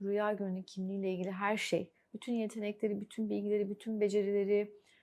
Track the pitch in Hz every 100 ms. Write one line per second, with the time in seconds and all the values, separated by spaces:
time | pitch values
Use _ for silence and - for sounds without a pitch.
0 | 196 208 208 202 196 185 185 190 185 196
1 | 190 185 185 190 202 214 - 170 185 _
2 | _ 214 - 233 214 220 208 208 214 202
3 | 214 - 214 208 202 208 202 208 226 214
4 | 208 208 196 202 196 208 208 - _ _